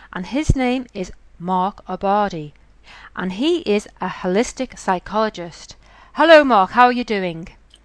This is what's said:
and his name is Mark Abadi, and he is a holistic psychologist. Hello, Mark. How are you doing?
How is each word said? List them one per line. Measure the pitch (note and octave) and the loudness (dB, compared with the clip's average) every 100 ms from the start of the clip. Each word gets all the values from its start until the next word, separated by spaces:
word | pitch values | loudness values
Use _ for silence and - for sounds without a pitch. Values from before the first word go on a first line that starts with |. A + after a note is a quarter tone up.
| - | -16
and | - F#3 | -12 -6
his | A#3+ D#4 C4+ | -4 0 2
name | B3+ B3+ B3+ | 2 -2 -6
is | G3+ F3+ - - - | -10 -12 -12 -20 -12
Mark | E3+ F#3 F#3 - - | -4 -2 -2 -6 -12
Abadi, | F#3 G3 G3+ G3+ F3 D3+ - _ _ - - - | -6 -2 0 -2 -4 -12 -16 _ _ -20 -20 -18
and | - F#3 | -8 -8
he | F#3+ D4 F4 | -2 -2 -2
is | - G#3 - - | 0 -2 -2 -10
a | F#3 | -8
holistic | - F#3 F#3 - - B3+ - | -6 -2 0 -2 -4 -10 -8
psychologist. | - F3+ - G3+ A3 G3+ E3+ - - - - - - | -4 -4 -4 -4 -4 -6 -14 -16 -20 -20 -20 -20 -16
Hello, | - D#4 D#4 | 0 8 8
Mark. | C#4+ A3 F#3 | 8 4 4
How | A#3 B3 | 4 4
are | |
you | B3 | 2
doing? | A#3+ G#3 F#3 E3 E3 - _ - | -4 -4 -4 -6 -12 -18 _ -4